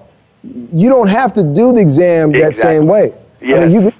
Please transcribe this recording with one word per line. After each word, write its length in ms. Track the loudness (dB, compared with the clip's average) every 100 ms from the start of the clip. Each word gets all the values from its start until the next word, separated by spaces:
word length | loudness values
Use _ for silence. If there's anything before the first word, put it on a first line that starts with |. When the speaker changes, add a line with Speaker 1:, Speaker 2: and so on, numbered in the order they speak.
| _ _ _ _
Speaker 1:
you 460 | -20 -18 -8 -2 2
don't 200 | 2 2
have 220 | 0 -2
to 100 | -2
do 300 | -2 0 2
the 60 | 2
exam 500 | 2 2 0 0 0
that 180 | 0 0
Speaker 2:
Exactly. 280 | 0 -2 0
Speaker 1:
same 100 | 2
way. 260 | 2 0 -4 -20 _
I 40 | -4
mean, 140 | 0
Speaker 2:
Yes. 100 | 2
Speaker 1:
you 100 | 2
can, 100 | 0 -4